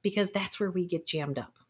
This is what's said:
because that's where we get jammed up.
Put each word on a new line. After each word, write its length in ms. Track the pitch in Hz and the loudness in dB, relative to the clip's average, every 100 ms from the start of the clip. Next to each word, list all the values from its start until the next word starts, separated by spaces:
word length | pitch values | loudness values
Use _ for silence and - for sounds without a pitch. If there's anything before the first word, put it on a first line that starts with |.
because 280 | 202 208 190 | 2 2 2
that's 280 | 196 196 - | 0 -2 -2
where 100 | 202 | 0
we 160 | 180 180 | 0 0
get 200 | 165 - | -2 0
jammed 320 | 156 143 139 | -2 0 -2
up. 160 | 113 _ | -6 _